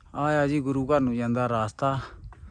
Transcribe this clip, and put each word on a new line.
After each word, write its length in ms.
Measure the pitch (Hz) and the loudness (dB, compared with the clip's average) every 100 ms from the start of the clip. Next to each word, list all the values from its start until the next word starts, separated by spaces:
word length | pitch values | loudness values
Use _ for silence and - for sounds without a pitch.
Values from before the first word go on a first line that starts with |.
| - 139 | -12 -2
ਆਇਆ 320 | 147 151 143 | 2 2 2
ਜੀ 120 | 151 | 2
ਗੁਰੂ 280 | 131 135 131 | 0 0 2
ਘਰ 120 | 147 | 2
ਨੂੰ 160 | 127 120 | 2 0
ਜਾਂਦਾ 320 | 120 120 123 | 0 0 0
ਰਸਤਾ 520 | 117 107 - 139 135 - - - - - | 0 -2 -2 -2 -2 -6 -12 -18 -18 -18